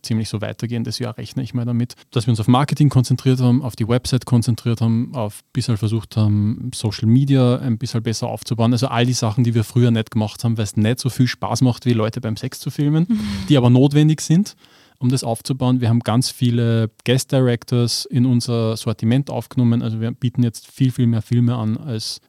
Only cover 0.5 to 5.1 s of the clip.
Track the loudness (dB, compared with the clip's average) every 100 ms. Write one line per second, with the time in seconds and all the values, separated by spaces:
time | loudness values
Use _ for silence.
0.5 | -8 -6 -6 -6 -6 -8 -10 -12 -10 -6
1.5 | -6 -2 -2 -4 -8 _ -4 0 0 4
2.5 | 4 2 2 4 4 2 2 2 2 4
3.5 | 2 0 -4 -2 -2 0 -2 2 0 2
4.5 | -2 -2 0 0 0 -2